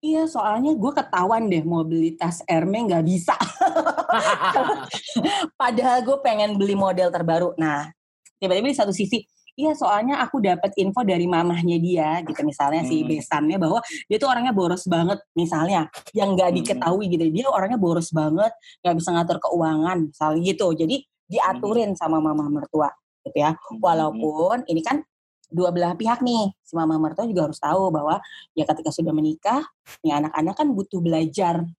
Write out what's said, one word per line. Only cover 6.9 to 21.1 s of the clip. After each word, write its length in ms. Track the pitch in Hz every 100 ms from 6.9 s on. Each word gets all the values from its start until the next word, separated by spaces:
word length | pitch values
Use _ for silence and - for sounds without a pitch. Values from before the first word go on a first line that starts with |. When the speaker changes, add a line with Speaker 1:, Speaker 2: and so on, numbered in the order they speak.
| 180 180
Speaker 1:
terbaru. 480 | 175 165 165 175 175
Nah, 320 | 156 147 156 - _ _ _ _
tiba-tiba 320 | 190 190 254
di 80 | 269
satu 160 | 208
sisi, 320 | 185 196 226 - _ _ -
"Iya 160 | 311
soalnya 480 | 302 277 208 240 285
aku 160 | 240 269
dapet 320 | 196 180 - -
info 240 | 190 196
dari 240 | 214 175 175
mamahnya 500 | 170 175 175 170 170
dia," 280 | 175 175 151 170
gitu 160 | 160 147 147
misalnya 400 | 143 143 156 170
si 160 | 160
Speaker 2:
Hmm. 60 | 151
Speaker 1:
besannya, 480 | 156 - 151 151 190
bahwa 240 | 160 220 - - -
dia 100 | 220
tuh 80 | 277
orangnya 240 | 247 247
boros 320 | 202 175 180 -
banget 320 | 170 170 196 -
misalnya, 560 | - 170 165 165 190 156 - -
yang 240 | 208 202 185
nggak 160 | 180
Speaker 2:
Hmm. 40 | 175
Speaker 1:
diketahui 420 | - 196 165 185 202
gitu, 140 | 170 165
dia 160 | 160 269
orangnya 300 | 214 190 240
boros 340 | 175 165 165
banget, 380 | 160 151 160 220 - - -
nggak 100 | 180
bisa 140 | 165 170
ngatur 280 | 170 170 175
keuangan 560 | - 175 160 156 160 185 156
misalnya 340 | - 156 156
gitu. 220 | 180 175 190 160
Jadi 200 | 165 269 -